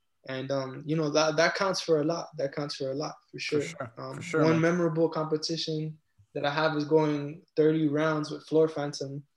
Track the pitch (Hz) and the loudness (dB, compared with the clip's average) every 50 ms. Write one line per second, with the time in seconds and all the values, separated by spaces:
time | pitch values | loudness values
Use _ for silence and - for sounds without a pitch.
0 | _ _ _ _ - - 131 131 135 135 139 139 135 131 131 143 156 147 156 165 | _ _ _ _ -12 -10 -8 -8 -6 -4 -4 -4 -4 -6 -10 -10 -4 -2 -2 0
1 | 156 147 147 156 160 156 156 151 165 180 - - 196 190 180 - - 170 160 151 | 0 2 4 4 4 4 4 4 4 2 2 0 0 0 -2 -2 0 2 2 2
2 | 143 160 170 165 - - - 151 139 139 - 156 143 143 - - 139 135 135 143 | 2 0 -2 -4 -6 -10 -6 -6 -6 -4 -4 -6 -6 -6 -6 -6 -6 -4 -4 -4
3 | 156 147 - - _ _ - 143 - - 151 147 143 165 165 - 131 117 - - | -6 -8 -10 -14 _ _ -12 -10 -6 -2 0 0 -2 -2 -8 -10 -12 -12 -12 -12
4 | 131 131 135 147 160 - 160 156 151 160 160 160 165 170 175 180 170 165 156 165 | -12 -10 -10 -10 -8 -2 2 4 4 6 6 4 4 4 4 2 0 0 2 2
5 | 165 156 - 165 156 156 156 156 - - 165 156 - 160 156 156 156 156 156 _ | 2 2 0 -2 -2 -2 -2 -2 -2 -4 -4 -4 -4 -4 -4 -4 -4 -6 -8 _
6 | _ _ _ _ _ _ - 147 143 143 143 156 156 156 147 147 147 143 156 156 | _ _ _ _ _ _ -8 -4 -2 -2 0 0 0 0 0 0 0 4 4 4
7 | 156 151 147 143 143 143 160 175 _ _ - 160 156 156 160 160 156 147 143 151 | 4 4 0 -2 -4 -6 -10 -12 _ _ 2 4 4 4 4 4 2 2 2 2
8 | 156 160 156 151 151 143 151 147 - - 151 156 160 156 - 151 143 143 143 - | 0 0 0 0 -2 -6 -8 -12 -6 0 4 4 4 4 2 -4 -6 -6 -6 -6
9 | 143 135 139 143 - _ _ | -8 -8 -8 -12 -12 _ _